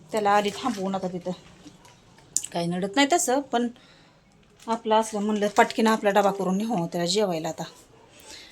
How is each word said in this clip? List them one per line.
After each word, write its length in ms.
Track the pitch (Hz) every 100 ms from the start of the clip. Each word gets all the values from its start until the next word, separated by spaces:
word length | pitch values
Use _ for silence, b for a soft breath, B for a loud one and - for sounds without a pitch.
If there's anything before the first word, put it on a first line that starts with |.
| -
त्याला 180 | 220 202
आली 200 | 208 202
थांबवून 440 | 202 262 202 190
आता 140 | 190 185
तिथं. 220 | 180 180 185 - - - - - - - - - - -
काही 140 | 180 170
नडत 300 | 180 196 277
नाही 120 | 277
तसं, 280 | 339 247 269
पण 280 | 277 240 240 b b b b b b _ _ _ -
आपलं 280 | 226 220
असलं 260 | 214 220 208
म्हणलं 280 | 208 208 208
पटकीनं 420 | 220 220 - 220
आपला 200 | 220 208
डबा 200 | 208 196
करून 260 | 196 180 190
नेऊ 300 | 226 202 170
त्याला 200 | 180 175
जेवायला 420 | 196 202 160 160
आता, 140 | - 165 - - - - B B B B